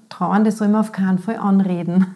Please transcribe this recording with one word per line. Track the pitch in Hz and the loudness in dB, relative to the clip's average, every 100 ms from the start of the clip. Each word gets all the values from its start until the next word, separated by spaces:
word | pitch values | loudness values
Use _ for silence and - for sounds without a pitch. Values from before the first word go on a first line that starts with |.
| _ | _
Trauernde | - 175 196 220 | -6 0 2 2
soll | 214 208 | 2 0
man | 214 | 0
auf | 214 | 0
keinen | - 190 185 | -2 -2 0
Fall | 180 226 | -2 -4
anreden. | 202 196 190 175 170 180 185 | 0 2 2 -2 0 0 0